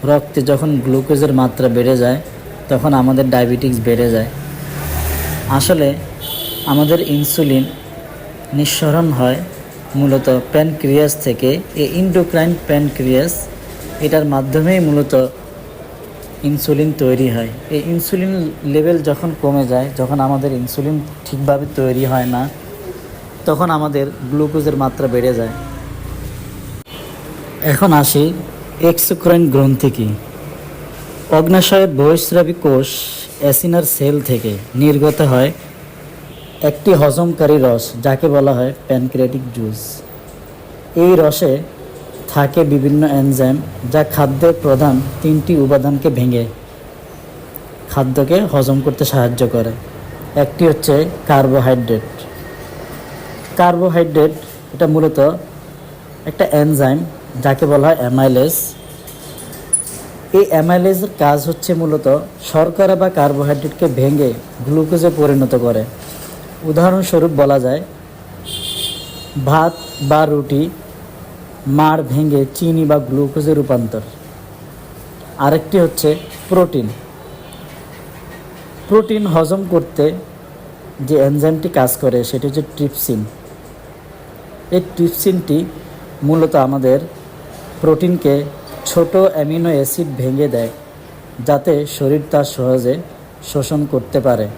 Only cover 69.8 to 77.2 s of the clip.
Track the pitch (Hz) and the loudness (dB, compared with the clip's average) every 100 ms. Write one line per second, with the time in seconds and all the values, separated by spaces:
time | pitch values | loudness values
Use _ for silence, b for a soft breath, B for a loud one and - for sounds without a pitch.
69.8 | - - 139 151 156 147 139 143 165 - | -14 -6 0 2 4 0 0 0 -2 -6
70.8 | - - - - - - - - 135 143 | -18 -18 -18 -18 -18 -18 -20 -10 -2 2
71.8 | 156 160 135 131 151 143 139 - 170 160 | 4 2 0 0 2 2 0 -2 0 2
72.8 | 151 147 127 131 139 156 151 147 135 123 | 2 2 2 -2 0 -2 0 0 2 0
73.8 | 110 110 - - - - - - - - | 0 -6 -10 -18 -20 -20 -20 -20 -20 -20
74.8 | - - - - - - 139 156 - 196 | -20 -20 -20 -20 -18 -2 0 0 2 2
75.8 | 165 - 151 151 - - - 180 175 139 | 2 2 0 0 -6 -16 -2 2 2 0
76.8 | 110 110 - - | -6 -10 -18 -20